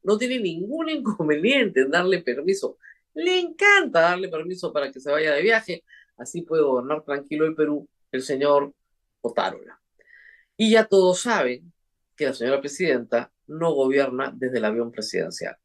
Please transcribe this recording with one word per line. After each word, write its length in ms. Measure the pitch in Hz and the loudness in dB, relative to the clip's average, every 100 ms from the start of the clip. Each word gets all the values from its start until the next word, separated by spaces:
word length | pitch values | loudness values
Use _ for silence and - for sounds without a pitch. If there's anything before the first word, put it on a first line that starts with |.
No 160 | 180 214 | 2 0
tiene 220 | 247 254 | 0 -2
ningún 500 | 196 170 196 311 320 | -4 -4 -6 -6 -4
inconveniente 920 | 302 220 - 151 151 196 277 214 143 | -4 -4 -4 0 2 2 2 2 0
en 100 | 135 | 2
darle 320 | 165 180 180 | 2 2 0
permiso. 560 | 147 123 160 196 110 - - - _ | -2 -4 -2 -2 -4 -10 -20 -20 _
Le 240 | 302 349 370 | -4 0 0
encanta 640 | 349 330 403 403 302 170 | -2 0 4 4 4 4
darle 280 | 165 180 185 | 4 2 -4
permiso 440 | 160 165 185 175 | -6 -8 -8 -4
para 180 | 147 139 | -4 -4
que 80 | 135 | -8
se 120 | 143 | -4
vaya 220 | 147 156 | 0 2
de 100 | 143 | 2
viaje. 400 | 190 226 - 175 _ - _ _ | 2 2 -2 -12 _ -20 _ _
Así 240 | 123 175 | -12 -12
puede 220 | 170 160 | -2 2
gobernar 400 | 143 127 127 156 | 2 2 -2 -6
tranquilo 420 | 156 143 143 151 156 | -4 -8 -6 -2 -2
el 80 | |
Perú 340 | 156 151 147 - _ _ | 0 -2 -2 -8 _ _
el 120 | 131 | -8
señor 500 | 131 135 143 143 143 _ _ _ _ _ | -4 0 4 2 2 _ _ _ _ _
Otárola. 580 | 117 - 95 - - - _ _ _ - - _ _ - | -6 -2 -4 -6 -18 -20 _ _ _ -20 -20 _ _ 0
Y 140 | 220 | 4
ya 140 | 220 220 | 6 6
todos 340 | 196 185 180 | 6 6 2
saben 520 | 240 208 127 123 170 _ _ _ _ _ | 0 0 0 -4 -12 _ _ _ _ _
que 100 | 143 | -4
la 80 | |
señora 280 | 135 120 135 | -2 -2 -2
presidenta 680 | 139 - 175 127 113 117 - _ - | -2 -4 0 0 0 -2 -2 _ -16
no 280 | 156 165 | -4 0
gobierna 600 | 139 131 139 135 127 139 120 | 2 2 2 2 -2 -6 -6
desde 220 | 127 127 | -4 -2
el 80 | 107 | -2
avión 260 | 113 117 | -2 -4
presidencial 680 | 117 104 92 85 - - - | -6 -6 -6 -6 -8 -12 -12